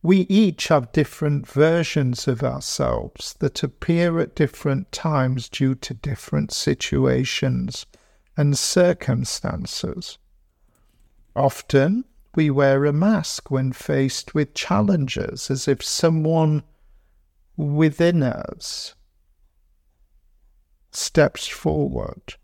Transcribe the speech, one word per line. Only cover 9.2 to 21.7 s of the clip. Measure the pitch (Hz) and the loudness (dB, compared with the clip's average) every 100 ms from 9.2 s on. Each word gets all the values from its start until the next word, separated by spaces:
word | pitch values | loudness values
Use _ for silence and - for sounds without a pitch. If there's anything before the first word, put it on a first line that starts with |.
| - - 185 - - - 180 180 - - _ _ _ _ _ _ _ _ _ _ _ | -2 -6 -6 -8 -8 -8 -8 -8 -12 -18 _ _ _ _ _ _ _ _ _ _ _
Often, | - 139 - - 139 143 220 - _ _ - | 0 0 -2 0 2 4 0 -4 _ _ 0
we | 151 | 2
wear | 139 139 135 | 4 4 4
a | 147 | 2
mask | 147 196 214 156 - - | 2 2 2 -2 -10 -4
when | 135 131 | -2 -2
faced | 123 - 143 135 - - | -4 -2 0 0 -2 -4
with | 151 147 | -2 -2
challenges, | - - 196 208 180 135 - - - - | -4 0 2 2 2 0 -4 -6 -8 -6
as | 131 - | -4 0
if | 135 | 0
someone | - - 165 160 156 165 156 151 - _ _ _ _ _ _ _ _ - | -2 0 2 2 2 2 2 2 -4 _ _ _ _ _ _ _ _ -6
within | 147 147 160 147 170 170 | -2 2 2 4 2 4
us | 131 - - - - - - _ _ _ _ _ _ _ _ _ _ _ _ _ _ _ _ _ _ _ _ | 0 -2 -10 -12 -12 -12 -12 _ _ _ _ _ _ _ _ _ _ _ _ _ _ _ _ _ _ _ _
steps | - - 160 143 - - | -10 -2 2 2 0 -12
forward. | - 160 | -6 -2